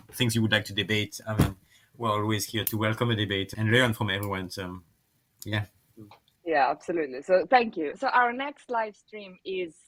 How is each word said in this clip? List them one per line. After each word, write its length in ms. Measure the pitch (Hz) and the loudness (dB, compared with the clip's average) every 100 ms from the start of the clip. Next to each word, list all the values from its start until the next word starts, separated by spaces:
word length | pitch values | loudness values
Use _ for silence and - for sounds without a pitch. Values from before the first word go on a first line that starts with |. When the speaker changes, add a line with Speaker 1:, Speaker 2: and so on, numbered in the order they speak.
| - | -8
Speaker 1:
things 240 | - 123 113 | -2 0 2
you 80 | |
would 80 | 110 | 4
like 140 | 107 104 | 2 0
to 80 | |
debate. 460 | 101 92 107 104 - 110 | -4 -2 0 -2 -8 -4
I 80 | 107 | 2
mean, 200 | 101 98 _ _ _ - | 2 0 _ _ _ -6
we're 140 | 113 | -2
always 340 | 104 107 107 - | 0 0 0 -2
here 200 | 110 98 | -4 -2
to 120 | 107 | 0
welcome 320 | 110 110 120 | 0 0 0
a 60 | 107 | 0
debate 380 | 101 98 95 - | 0 -2 -4 -2
and 140 | 110 | 2
learn 220 | 120 123 | 4 4
from 180 | 110 107 | 0 -2
everyone. 400 | 98 101 95 90 | -2 -2 -4 -6
So, 300 | - 90 90 - _ _ _ _ - | -8 -10 -10 -16 _ _ _ _ -16
yeah. 220 | - 104 98 _ _ - 104 - _ _ 170 | -4 -4 -4 _ _ -20 -20 -20 _ _ 0
Speaker 2:
Yeah, 220 | 147 127 | 4 4
absolutely. 540 | 151 - 170 143 127 | 0 -2 -2 -2 -4
So 240 | 143 185 160 | 2 2 6
thank 260 | 254 233 - | 4 4 -2
you. 180 | 147 185 | -4 -2
So 120 | 262 | 0
our 220 | 247 240 | 4 2
next 380 | 240 285 285 - | 0 -6 -8 -6
live 260 | 233 220 202 | -4 -4 -8
stream 440 | _ 214 196 185 | _ -16 -16 -14
is 340 | - 190 170 - | -6 -4 -6 -8